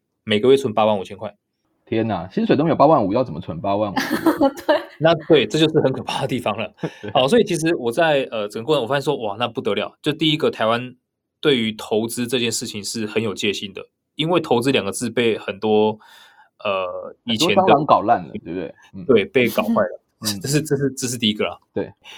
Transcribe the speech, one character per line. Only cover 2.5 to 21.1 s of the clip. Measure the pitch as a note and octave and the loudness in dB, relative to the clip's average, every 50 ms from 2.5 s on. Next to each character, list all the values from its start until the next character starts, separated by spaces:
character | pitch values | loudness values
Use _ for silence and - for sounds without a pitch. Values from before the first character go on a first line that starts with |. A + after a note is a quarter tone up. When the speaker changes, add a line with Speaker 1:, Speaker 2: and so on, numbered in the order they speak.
| - | 2
Speaker 2:
都 | B2 D3+ | 2 2
没 | E3+ | 2
有 | C3+ | 4
八 | - C3+ | 4 6
万 | D3+ D#3+ C#3 G#2+ | 6 6 6 4
五， | F#2 G2+ | 2 0
要 | B2 C3+ | 0 0
怎 | A#2+ D#2+ | -2 -4
么 | D#2 | -8
存 | F2+ - E2+ D#2+ | -10 -10 -10 -6
八 | - G2+ G2+ | -4 -2 -2
万 | G2+ G#2+ G#2 - | 0 -2 -2 -4
五？ | - - - D4+ - - E4 | -4 -4 -4 -4 0 0 0
Speaker 3:
<laughs> | D4 - C#4 C#4 C#4 - - | 2 2 2 0 0 -2 0
对。 | - D4+ D#4+ - - - - | 0 0 0 -2 -6 -4 0
Speaker 1:
那， | D3 D#3+ E3+ D#3+ - - | 2 2 2 2 4 4
对， | E3 C#3+ A2+ | 6 6 6
这 | G#2 - D#3 | 4 2 2
就 | D#3+ D#3 | 2 4
是 | D3+ D3+ | 4 2
很 | - C3 B2+ | 2 2 0
可 | B2+ A2+ | -2 -6
怕 | - - - C#3 | -6 -6 -6 -4
的 | |
地 | C3 C3 A#2+ | -4 -4 -4
方 | - A2 G2+ | -2 -4 -4
了。 | G#2+ G#2+ F2+ - _ - | -4 -6 -10 -8 _ -10
Speaker 2:
<laughs> | D3+ - - | -10 -10 -10
对。 | - G#2 - | -8 -2 2
Speaker 1:
好， | C#3+ B2+ C#3 | 2 4 4
所 | A3 B3 | 4 4
以 | G3+ | 4
其 | - F3 | 2 0
实 | D3+ D#3 E3 E3+ | -2 0 0 -2
我 | - B2+ A#2 A#2 | 0 -2 -2 0
在， | F3 E3+ D#3+ D3+ C#3 C3 - | 2 2 4 2 2 0 -2
呃， | B2 A2 G#2 G#2 | -4 -6 -6 -6
整 | - A#2 A2+ | -6 -6 -2
个 | |
过 | A#2 A#2 | 0 0
程 | A2+ A#2 | 0 0
我 | G#2+ | 0
发 | C3+ | -2
现 | C#3+ C3 | -2 0
说， | A#2+ A2+ - A2+ | -2 -2 -2 -4
哇， | G#2 G2+ G#2+ | -6 -4 -4
那 | B2 | -4
不 | A#2 - - | -4 -4 -4
得 | A2+ A2 G2+ | -4 -2 -2
了。 | G#2 F#2+ - - _ - | -2 -4 -6 -8 _ -4
就 | D3+ D3 | -4 -2
第 | D#3 E3 D#3 D3+ | 0 0 0 0
一 | |
个， | D3+ C#3+ A#2+ | 0 0 -2
台 | - - A#2+ | 0 0 0
湾 | A2 A#2 A#2+ B2+ B2 A#2+ _ _ _ _ _ _ _ _ _ | 0 0 0 -2 -8 -14 _ _ _ _ _ _ _ _ _
对 | - D#3 C#3 A#2+ | 0 0 2 2
于 | A2+ A2 G#2+ | 0 -2 -4
投 | G#2+ - - A2+ G#2+ A#2 | -6 -6 -4 -2 -2 -2
资 | A2+ A#2 A#2+ A#2+ | -2 -4 -6 -6
这 | A#2 C3+ B2 | -4 -2 -2
件 | A#2+ A#2 | -2 -2
事 | A2 - B2+ | -4 -6 -8
情 | A2 - G#2+ F#2+ | -8 -10 -10 -10
是 | - - A#2 G#2+ | -8 -8 -6 -6
很 | G#2 - A2+ A2+ | -4 -4 -4 -4
有 | G#2+ F#2 | -4 -4
戒 | - - G#2 G2 | -2 -2 -2 -2
心 | - A2 G2 F#2 | -4 -6 -10 -12
的， | - - - _ _ _ _ _ | -14 -16 -18 _ _ _ _ _
因 | - D3 D#3+ | -4 -2 0
为 | F3+ E3 | 0 0
投 | - - B2+ A#2+ | 2 2 0 2
资 | B2+ C#3 C3+ | 2 2 2
两 | A2+ F#2+ | 2 0
个 | G2 | -2
字 | F#2+ - B2+ A2+ | -4 -6 -6 -4
被 | A2+ B2+ A#2+ A#2 G#2 F#2 | -2 0 0 0 0 -2
很 | - - G2+ F#2+ | -4 -8 -8 -4
多， | A2+ A2 G#2+ G#2+ G#2+ G#2+ G#2+ G#2+ - - - - - - _ _ _ _ _ - - | 0 2 2 4 4 2 0 -4 -10 -20 -20 -20 -20 -20 _ _ _ _ _ -10 -6
呃， | G#2+ G2 F#2+ F#2 F2+ F2+ F#2 F#2 F2 - _ _ | -4 -4 -4 -4 -6 -6 -10 -12 -14 -16 _ _
以 | A#2 A#2 | -4 -2
前 | A2 D3 - G#2 | 0 2 2 4
的 | C#3 F#3 | 4 4
Speaker 2:
很 | |
多 | - - | 4 4
蟑 | |
螂 | C#3+ D3+ | 4 4
搞 | C#3 A#2 F#2 | 4 2 4
烂 | F#2+ G#2+ A#2+ G2+ F2 | 4 2 0 0 0
了， | C#2 - | -4 -12
对 | - - F2 E2+ | -12 -10 -8 -8
不 | F#2 | -8
对？ | E2 - - _ - _ - | -8 -8 -12 _ -20 _ -16
嗯。 | F#2+ F2+ | -4 0
Speaker 1:
对， | G#2+ B2 G#2+ F#2+ | 2 4 4 2
被 | - - C3 B2 A2+ | 2 0 0 0 2
搞 | G#2 - - | 0 0 0
坏 | A#2 A#2 | 0 0
了。 | G#2 G2+ F2 - - _ _ _ _ | 0 0 -2 -4 -10 _ _ _ _
Speaker 2:
<laughs> | A2+ | -6
嗯。 | G#2+ G2+ G2 | -6 -6 -4
Speaker 1:
这 | - C3 | -4 -2
是， | C#3+ D3+ D#3 | 0 0 0
这 | - D3 | 0 -2
是， | C3+ C#3+ C3+ C3 | -2 -2 -2 -4
这 | - C3 | -4 -6
是 | A#2 | -6